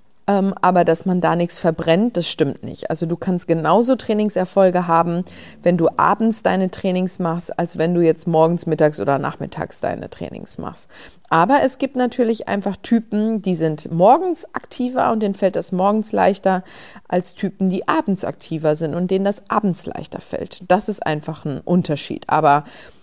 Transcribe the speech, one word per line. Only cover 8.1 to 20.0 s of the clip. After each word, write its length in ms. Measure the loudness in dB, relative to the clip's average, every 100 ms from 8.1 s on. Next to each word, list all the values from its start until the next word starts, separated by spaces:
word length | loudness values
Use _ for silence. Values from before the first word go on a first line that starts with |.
| 2 2
morgens, 380 | 2 4 2 -2
mittags 340 | 2 2 2
oder 180 | -2 0
nachmittags 640 | -2 -6 -10 -8 -10 -6
deine 300 | -6 -6 -10
Trainings 480 | -12 -12 -12 -14 -12
machst. 300 | -12 -14 -20 -20 -20 -18 -2
Aber 340 | 2 4 4
es 140 | 2 0
gibt 180 | -4 0
natürlich 500 | -2 0 0 0 -2
einfach 300 | -4 -4 -6
Typen, 680 | 0 0 0 -2 0 -2
die 140 | -2 0
sind 340 | 0 -2 -4
morgens 560 | 2 4 4 2 -4 -8
aktiver 560 | -12 -10 -6 -4 0 0
und 100 | 0
denen 140 | -2
fällt 220 | 0 0 -2
das 160 | -4
morgens 400 | 0 2 0 -2
leichter, 500 | 2 2 2 0 0 -4 -20 -20 -18 -4
als 260 | -4 -4
Typen, 340 | -6 -6 -2 -2
die 200 | 0 0
abends 360 | -2 0 -2
aktiver 520 | -4 -8 -8 -2 0 0
sind 180 | -2
und 160 | -4 -2
denen 140 | 0
das 260 | 0 -2 -2
abends 360 | -2 0 -4 -8
leichter 340 | -12